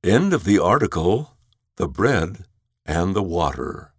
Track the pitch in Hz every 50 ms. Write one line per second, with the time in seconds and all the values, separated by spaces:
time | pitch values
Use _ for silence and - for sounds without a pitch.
0 | - 90 104 131 185 202 180 131 80 95 101 95 78 87 113 147 127 - - 82
1 | 80 87 104 127 151 - _ _ _ _ _ _ _ _ _ - 95 76 67 -
2 | 101 135 135 92 80 85 101 - 95 _ _ _ _ _ _ _ _ - 76 85
3 | 87 95 95 104 98 90 85 87 82 69 65 62 64 69 - - - _ _